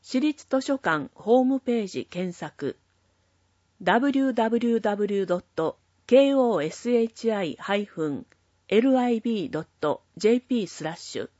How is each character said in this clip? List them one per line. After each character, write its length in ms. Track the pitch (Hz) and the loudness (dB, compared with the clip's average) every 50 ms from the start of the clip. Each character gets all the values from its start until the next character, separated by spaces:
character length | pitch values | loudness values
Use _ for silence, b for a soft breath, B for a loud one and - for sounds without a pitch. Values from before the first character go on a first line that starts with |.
市 180 | _ - - 254 | _ -2 -2 0
立 260 | 294 302 285 - - _ | 0 0 -2 -4 -6 _
図 120 | - 262 | -4 -2
書 180 | 262 - 277 262 | 0 -2 -4 -2
館 320 | - 180 160 151 139 - _ | 0 -2 -2 -2 -2 -8 _
ホ 280 | - - 208 233 254 | -10 0 2 4 4
ー 20 | 254 | 4
ム 160 | 254 269 262 | 2 0 0
ペ 240 | _ 254 240 233 208 | _ -2 -2 -2 -4
ー 20 | |
ジ 180 | 185 - 131 - | -4 -8 -10 -10
検 320 | _ - 175 185 180 175 | _ -8 -6 -6 -6 -6
索。 400 | - 165 147 _ - 143 135 - _ _ _ _ _ _ _ _ _ _ _ _ _ _ _ _ _ _ _ _ _ | -10 -12 -12 _ -6 -8 -8 -8 _ _ _ _ _ _ _ _ _ _ _ _ _ _ _ _ _ _ _ _ _
ダ 200 | 185 175 190 240 | 0 2 2 4
ブ 120 | 269 285 | 2 2
リ 80 | 262 269 | 2 2
ュ 100 | 269 269 | 0 0
ー 40 | 233 | 0
ダ 160 | 240 220 226 | 0 0 0
ブ 80 | 233 233 | 0 0
リ 160 | 240 240 226 | 2 0 0
ュ 20 | 226 | 0
ー 20 | |
ダ 160 | 214 208 208 | 0 -2 -2
ブ 100 | 202 208 | -2 -2
リ 140 | 202 202 196 | -2 0 -2
ュ 20 | |
ー 40 | 190 | 0
ド 120 | 170 175 180 | 0 -2 -4
ッ 60 | - _ _ | -4 _ _
ト 240 | - 160 156 - _ _ _ _ _ _ | -2 -2 -2 -4 _ _ _ _ _ _
ケ 280 | - 240 269 277 277 277 | 4 6 6 6 6 4
ー 40 | 269 | 2
オ 240 | 254 233 214 160 | 2 2 2 0
ー 20 | 143 | 0
エ 60 | 160 | -2
ス 200 | - - - 240 | -6 -6 -2 0
エ 120 | 247 233 | 2 2
イ 80 | 226 226 | 0 0
チ 200 | _ - - 226 | _ -4 -4 -2
ア 100 | 214 202 | -2 -2
イ 140 | 190 156 - - | -4 -4 -6 -8
ハ 160 | - - 202 | -4 -2 -2
イ 80 | 208 208 | -2 -2
フ 240 | - - 170 156 151 | -6 -6 -6 -4 -4
ン 180 | 143 98 - _ _ _ _ _ _ _ _ - | -4 -6 -10 _ _ _ _ _ _ _ _ 0
エ 120 | 190 214 | 2 2
ル 180 | 240 269 262 254 | 4 4 4 4
ア 120 | 247 247 | 2 2
イ 100 | 240 220 | 0 0
ビ 300 | - 233 226 208 165 - | 0 -2 -2 -2 -4 -4
ー 20 | |
ド 80 | - 151 | -6 -8
ッ 60 | 170 _ _ _ | -8 _ _ _
ト 200 | - 147 - - _ _ _ | -2 -2 -2 -4 _ _ _
ジ 140 | 170 208 214 | 0 2 2
ェ 40 | 240 | 2
ー 60 | 247 | 2
ピ 220 | _ _ 254 233 190 | _ _ -2 -2 -2
ー 20 | |
ス 160 | 165 - - | -4 -8 -8
ラ 120 | 156 156 165 | -8 -8 -8
ッ 40 | - | -10
シ 220 | - - - 101 | -16 -10 -8 -8
ュ。 100 | 110 - _ | -8 -10 _